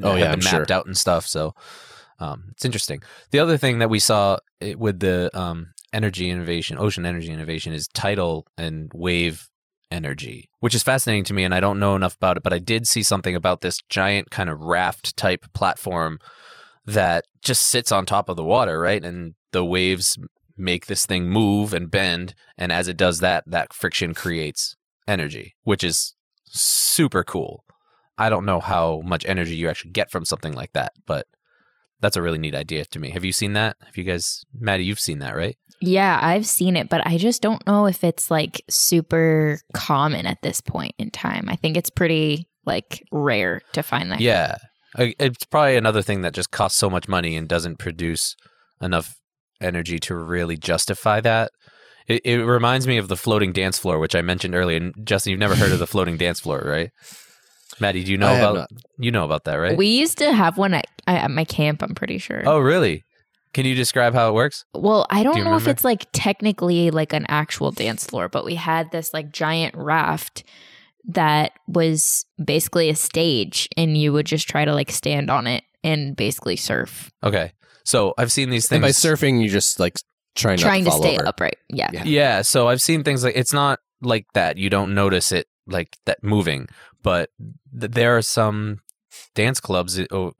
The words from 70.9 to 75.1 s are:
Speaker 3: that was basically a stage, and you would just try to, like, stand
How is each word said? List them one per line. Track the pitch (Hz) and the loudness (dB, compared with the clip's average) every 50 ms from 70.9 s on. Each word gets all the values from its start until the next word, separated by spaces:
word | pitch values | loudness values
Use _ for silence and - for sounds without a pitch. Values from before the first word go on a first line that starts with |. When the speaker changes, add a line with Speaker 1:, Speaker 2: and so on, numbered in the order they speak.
| _ _ - 220 | _ _ -14 -4
Speaker 3:
that | 170 190 160 151 151 151 151 - - _ _ | 0 2 4 4 4 4 2 0 -4 _ _
was | - 170 175 165 165 160 156 - - - - - _ _ - | -2 2 2 4 4 2 2 0 0 0 -2 -4 _ _ -6
basically | 151 147 147 160 - - - 170 165 151 | -2 0 0 0 0 0 2 2 2 2
a | 156 | 2
stage, | - - - - 160 170 165 139 110 95 - - - - - - | 0 -2 -2 0 0 2 2 2 2 0 -2 -2 -4 -4 -4 -2
and | 165 165 160 151 | 0 2 2 4
you | 151 151 147 | 4 4 4
would | 143 151 147 | 4 2 2
just | - 156 156 - - | 0 -2 -2 -2 -2
try | - 156 151 | 0 0 2
to, | 147 147 | 2 2
like, | 143 143 - | 0 0 -2
stand | - - - 151 | -4 -4 -2 0